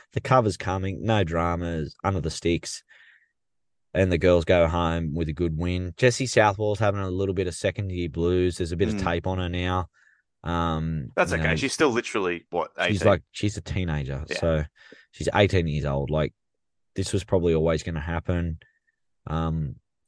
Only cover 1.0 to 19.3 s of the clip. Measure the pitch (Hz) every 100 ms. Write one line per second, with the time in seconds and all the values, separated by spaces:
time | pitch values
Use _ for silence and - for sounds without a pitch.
1 | 107 107 85 82 85 85 85 82 76 -
2 | 98 95 78 - 85 85 - - - -
3 | - _ _ _ _ _ _ _ _ 78
4 | 95 85 90 87 80 90 82 85 82 82
5 | 82 78 80 78 85 78 87 90 92 -
6 | 127 120 127 120 107 101 107 101 107 101
7 | 95 92 98 92 92 - 98 90 98 90
8 | 87 78 85 90 90 87 85 85 98 104
9 | 92 85 92 92 90 87 90 92 87 _
10 | _ _ _ _ 82 85 85 80 80 78
11 | 64 - 90 80 87 82 131 - 151 117
12 | - 110 92 85 - 85 80 - 92 101
13 | 107 90 - - 104 101 - - 87 76
14 | 67 69 73 - 82 78 73 _ - -
15 | _ - - - 104 95 82 73 71 69
16 | 67 78 73 - _ _ _ _ _ -
17 | 95 101 - 95 85 80 82 82 - 80
18 | 80 82 - 87 85 80 _ _ _ _
19 | _ _ -